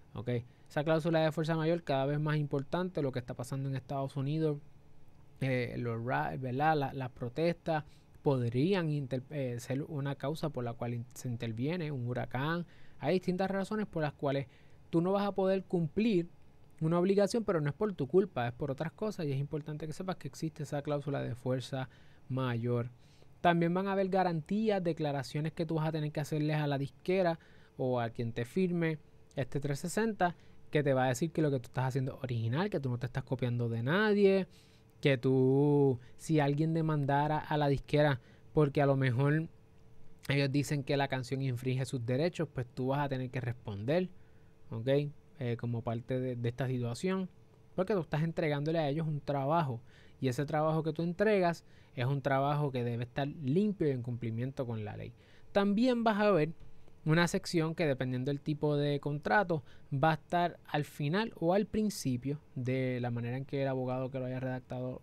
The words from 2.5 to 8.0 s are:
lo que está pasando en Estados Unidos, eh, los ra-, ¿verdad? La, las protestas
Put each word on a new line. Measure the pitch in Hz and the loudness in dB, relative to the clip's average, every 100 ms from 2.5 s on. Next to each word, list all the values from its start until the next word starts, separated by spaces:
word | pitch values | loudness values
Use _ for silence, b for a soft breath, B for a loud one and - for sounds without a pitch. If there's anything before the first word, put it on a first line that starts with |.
| 143 135 175 185 160 | -2 -2 -4 -2 -2
lo | 135 | -2
que | 120 | -2
está | 123 | -6
pasando | 127 - 135 135 | -10 -6 -6 -4
en | 131 | -6
Estados | - 139 135 143 | -4 -4 -4 -4
Unidos, | 135 156 156 147 - - - - - - - - | -2 0 0 -2 -8 -20 -20 -20 -20 -20 -20 -6
eh, | 135 127 117 123 | -2 0 -2 -4
los | 120 113 117 | -4 -4 -2
ra-, | 143 147 151 | -2 -2 -4
¿verdad? | 127 127 156 151 | -4 0 2 2
La, | 135 | 0
las | 139 127 | -4 -8
protestas | - 120 - 170 170 - 156 - b | -6 -6 0 0 0 -2 -2 -4 b